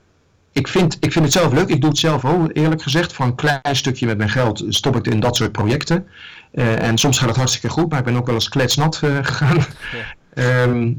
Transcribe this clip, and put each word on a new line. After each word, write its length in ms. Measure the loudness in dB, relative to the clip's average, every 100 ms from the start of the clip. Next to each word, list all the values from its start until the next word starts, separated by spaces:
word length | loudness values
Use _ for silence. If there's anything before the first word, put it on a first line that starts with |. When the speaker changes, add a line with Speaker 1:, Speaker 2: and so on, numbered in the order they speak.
| _ _ _ _ _
Speaker 1:
ik 160 | -4 -2
vind, 300 | 2 0 0
ik 120 | 0
vind 140 | 2 2
het 80 |
zelf 200 | 2 2
leuk. 160 | 2 2
Ik 120 | 2
doe 80 | 0
het 100 | 0
zelf 260 | 0 0 0
ook, 240 | 0 0
eerlijk 280 | 0 0 0
gezegd. 320 | -2 -2 -2
Voor 120 | -2 -2
een 100 | 0
klein 240 | -2 -2 -2
stukje 340 | -2 -2 -2 -2
met 120 | 0
mijn 120 | 0
geld 340 | 0 0 -2 -2
stop 260 | -2 0 0
ik 120 | 0
in 120 | 0
dat 160 | 0 0
soort 160 | -2
projecten. 560 | 0 0 0 0 -2 -2 -14 -20 -20 -10
Eh, 320 | -2 0 2 2
en 100 | 2
soms 200 | 2 2
gaat 80 | 0
het 100 | 0
hartstikke 320 | 0 -2 -2
goed, 200 | 0 0
maar 100 | 0
ik 60 | 0
ben 100 | 0
ook 100 | 0
wel 100 | -2
eens 140 | -2
kletsnat, 500 | 0 0 2 0 0
eh, 60 | 0 0
gegaan. 340 | -2 0 2 2
Speaker 2:
Ja. 60 | 0 -6 -12 -12 -12 -16 _
Speaker 1:
Ehm, 600 | -2 0 2 2 2 -2